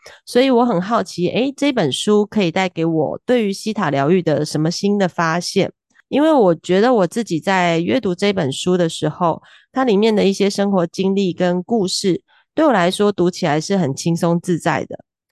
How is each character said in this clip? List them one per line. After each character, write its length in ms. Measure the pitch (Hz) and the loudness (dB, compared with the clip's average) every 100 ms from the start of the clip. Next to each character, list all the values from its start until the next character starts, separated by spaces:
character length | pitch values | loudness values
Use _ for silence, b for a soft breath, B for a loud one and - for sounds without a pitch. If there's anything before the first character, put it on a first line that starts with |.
| B B - | B B -2
所 140 | 247 | 0
以 120 | 269 | 4
我 140 | 233 247 | 4 2
很 140 | 180 | 0
好 220 | 190 226 | -2 -2
奇， 260 | 190 - 175 | -4 -4 -2
诶， 220 | 196 269 269 | 0 -2 0
这 160 | 285 | -2
本 200 | 247 147 | 0 -2
书 340 | - 208 208 208 | -2 0 2 2
可 180 | 214 | 0
以 80 | 175 | 0
带 180 | 190 185 | 0 -4
给 160 | 170 165 | -2 -2
我 360 | 160 139 - - | 0 -2 -4 0
对 220 | 247 202 | 0 0
于 60 | |
西 200 | 196 220 | -4 -6
塔 160 | 214 160 | -2 -2
疗 220 | 139 139 | 0 2
愈 100 | 185 | 2
的 240 | 165 139 151 | 2 0 0
什 140 | 156 | 0
么 100 | 160 | -2
新 280 | - 202 202 | 0 0 0
的 100 | 180 | 0
发 320 | - 165 170 | 0 -2 -2
现？ 320 | - 196 - - _ b _ | -2 -2 -2 -4 _ b _
因 120 | 247 | 0
为 100 | 311 | 4
我 220 | 294 190 | 4 4
觉 260 | 165 - 185 | 2 0 2
得 140 | 240 | 4
我 140 | 233 170 | 2 0
自 160 | 233 | -2
己 160 | 214 160 | -4 -4
在 400 | 196 185 175 165 | 0 0 2 0
阅 200 | 180 247 | 0 -2
读 140 | 202 | -2
这 180 | 175 202 | -2 -2
本 200 | 190 135 | 0 -2
书 260 | 139 180 180 | -2 -2 0
的 100 | 165 | 0
时 220 | - 156 | -2 -6
候， 320 | - 170 - b b b | -2 -2 -2 b b b
它 120 | 262 | -2
里 140 | 262 196 | 0 2
面 180 | 226 208 | 2 2
的 80 | |
一 80 | 185 | 2
些 160 | 190 202 | 2 -2
生 220 | 202 202 | 0 0
活 160 | 196 170 | 0 -2
经 300 | - 190 196 | -2 -2 0
历 180 | 190 | -2
跟 300 | 170 180 180 | 0 -2 -2
故 240 | 175 233 180 | -2 -2 -2
事， 340 | - 196 165 b b b | -2 -2 -2 b b b
对 100 | - | 0
我 80 | 311 | 2
来 200 | 208 175 | 2 0
说 200 | 185 208 | 2 0
读 200 | 196 175 | 2 -2
起 160 | - 170 | 0 -2
来 120 | 151 | -2
是 160 | 156 196 | 0 0
很 200 | 139 139 | 0 -2
轻 200 | 170 170 | -2 0
松 240 | 170 170 | 0 0
自 200 | 180 160 | 0 -2
在 260 | 170 139 - | 0 -2 -4
的。 140 | - _ _ _ | -12 _ _ _